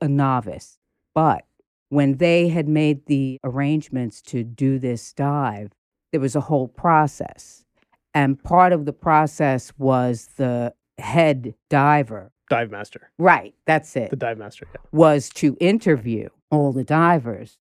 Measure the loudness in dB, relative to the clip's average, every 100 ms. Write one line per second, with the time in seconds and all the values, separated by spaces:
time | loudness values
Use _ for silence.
0 | -2 0 0 0 -4 -12 -16 _ _ _
1 | _ 0 2 0 -6 _ _ _ -4 0
2 | 2 2 2 4 2 0 0 2 2 0
3 | -2 -2 -2 -6 -8 -4 -2 -2 -4 -6
4 | -6 -10 -10 -8 -8 -2 -2 -2 -4 -6
5 | -8 -6 -2 -2 -4 -6 -12 _ _ _
6 | _ -4 -2 -4 -2 -2 -2 -2 2 4
7 | 2 -4 -14 -16 -20 -20 _ _ _ _
8 | _ 0 0 -2 2 4 6 4 -2 -4
9 | 2 2 2 0 -2 -2 -6 -4 0 2
10 | 0 -4 -8 -6 -2 -2 -6 -10 _ -14
11 | -2 2 2 0 -6 -14 -2 2 4 2
12 | 0 -8 -16 _ -4 -4 -4 -10 -14 -18
13 | _ 0 2 2 0 _ -2 -2 -2 -8
14 | -6 -6 -6 -8 -14 -20 -20 -20 -2 4
15 | 4 4 -2 -2 -2 0 0 0 0 0
16 | -2 -8 -8 _ -4 -2 0 -2 -2 2
17 | 2 2 -2 -10 -14 _